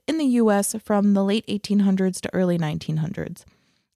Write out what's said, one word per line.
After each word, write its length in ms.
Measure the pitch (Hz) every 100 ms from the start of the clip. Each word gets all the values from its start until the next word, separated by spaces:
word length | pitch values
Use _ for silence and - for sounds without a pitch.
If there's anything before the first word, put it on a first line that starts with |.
| -
in 120 | 320
the 80 | 277
U 260 | 240 220
S 240 | 202 202 220
from 300 | - 208 202
the 100 | 196
late 200 | 196 214 -
eighteen 320 | 208 - 208
hundreds 400 | 196 190 185 180
to 140 | -
early 240 | 180 180 175
nineteen 400 | 156 160 - 156
hundreds. 460 | 156 - 160 175 - _ _ _ _